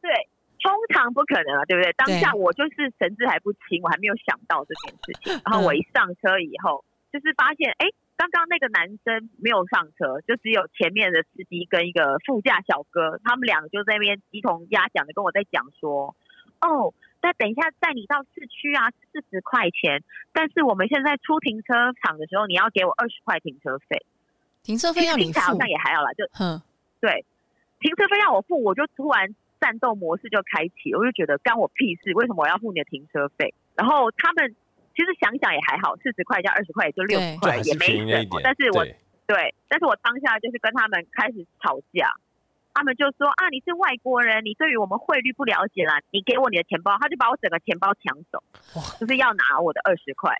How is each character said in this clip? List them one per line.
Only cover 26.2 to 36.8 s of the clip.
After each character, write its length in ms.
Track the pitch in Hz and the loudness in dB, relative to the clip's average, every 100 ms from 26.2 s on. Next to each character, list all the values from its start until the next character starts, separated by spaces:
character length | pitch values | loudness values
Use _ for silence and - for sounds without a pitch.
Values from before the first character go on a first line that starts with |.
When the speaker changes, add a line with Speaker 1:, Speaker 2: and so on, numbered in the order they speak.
| 196 | -10
Speaker 2:
哼。 280 | - 185 160 - _ _ _ | -4 -4 -4 -12 _ _ _
Speaker 1:
对， 240 | 220 160 - _ _ _ _ _ | 0 0 -4 _ _ _ _ _
停 160 | 302 | -4
车 80 | 339 403 | 0 2
费 100 | 403 | 4
要 140 | 403 | 4
我 80 | 214 | 2
付， 220 | - 339 | 2 0
我 100 | 220 | 2
就 100 | 196 302 - | 0 -2 -4
突 120 | 285 | 0
然 200 | 247 190 214 _ _ | 0 0 -6 _ _
战 180 | 269 226 | -2 0
斗 160 | 254 | -2
模 220 | 214 170 170 | -2 -2 -4
式 100 | 226 | -2
就 140 | 214 | -2
开 240 | 190 160 165 | 0 -4 -4
启， 260 | - - | -6 -4
我 120 | 113 | 0
就 80 | 240 | 0
觉 120 | - | 0
得 140 | 160 143 | 0 0
干 180 | - 233 | 2 2
我 120 | 185 | 0
屁 260 | - 233 170 | 0 -2 -2
事， 100 | 202 | -2
为 120 | 180 240 | 0 0
什 80 | |
么 80 | 185 | 0
我 60 | 151 | 0
要 100 | 180 | 0
付 140 | 220 | -2
你 80 | 175 | -6
的 40 | 147 | -6
停 160 | 139 151 | -10 -8
车 160 | 151 143 _ | -4 -4 _
费？ 160 | 147 - _ - | -4 -4 _ -2
然 100 | 226 | 2
后 240 | 294 233 | 4 2
他 220 | - 330 | 2 0
们 240 | 339 277 214 _ _ _ - | 2 0 -4 _ _ _ -2
其 80 | |
实 100 | 339 370 | -2 2
想 100 | - 247 | 0 0
想 160 | 233 | 0
也 60 | 156 | 0
还 180 | - 139 | 0 -2
好， 160 | 170 - | -2 -2
四 80 | 269 220 | -6 -6
十 80 | |
块 180 | 180 208 | -2 -2
加 80 | 185 | 0
二 140 | - | -2
十 80 | 202 | -2
块 140 | 165 | -2